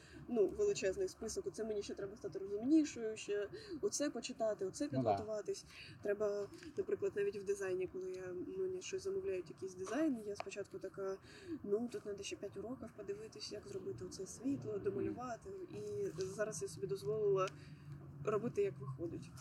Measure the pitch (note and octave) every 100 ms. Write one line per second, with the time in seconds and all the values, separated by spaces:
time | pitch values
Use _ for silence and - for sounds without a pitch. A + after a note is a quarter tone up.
0 | - F4+ - A#3 F#3+ G#3+ G#3 G3+ F#3+ G3
1 | F#3+ - A3 G3+ F#3+ G3 A3 G#3 G3+ -
2 | G3 A3 G3 F#3+ G3 G3+ B3+ D#4+ C#4+ A#3+
3 | A3 A3 - G3+ G3+ G4+ - D#4 G#3+ -
4 | D4 A#3 - B3 A3 G#3 F#3+ - F#3+ C3
5 | A#3 G3 G#3+ G#3+ - G3+ - - - -
6 | G#3 G3+ G#3 G3+ G3+ - D#3 G3 F#3+ G3
7 | G3 G3+ G3+ G3+ G3 G3+ F#3+ F#3 F#3 F#3
8 | F#3 F#3 F#3 F3+ F#3 F#3+ F#3 F#3 F#3 F#3+
9 | F#4+ C#4 F#3+ F#3 E3 - F#4+ F#3 F#4+ B3
10 | D#4+ A#3 G#3 G3+ G3 G3+ G3 F#3 G3 -
11 | F#3+ F#3+ - - F4 D#4 G3+ G#3 A#3+ -
12 | G#3 G3+ G3+ - G3+ G3 G#3 C4 A3+ -
13 | G3 G3+ A3 G#3+ - G#3 G3+ G3 F#3+ F#3+
14 | F3+ - F#3 - C4 C#4 G#3+ G3+ - G3
15 | - - B3+ - G4 F#4+ F4 G4+ G#4 G#4
16 | F#4 - F#4+ F#4+ - - G4 - G3 G3
17 | G4+ - G3+ F#3+ F#3 - - - - -
18 | - - - G#3+ A#3+ G3+ G3 - - -
19 | E3 - - -